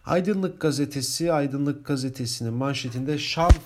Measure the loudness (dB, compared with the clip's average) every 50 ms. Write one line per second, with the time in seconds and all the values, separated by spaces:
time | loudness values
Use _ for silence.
0 | -4 0 0 2 2 2 0 0 0 -4 -4 0 0 0 0 0 -2 -2 -2 -4
1 | -4 -4 -4 -2 0 0 2 2 0 0 -2 -2 -2 -2 -2 -4 -4 -4 -4 -2
2 | -2 -4 -6 -4 -6 -6 -4 -4 -4 -4 -2 -2 -2 -2 -2 -4 -6 -6 -6 -6
3 | -4 -2 -2 -4 -4 -4 0 2 8 8 8 6 6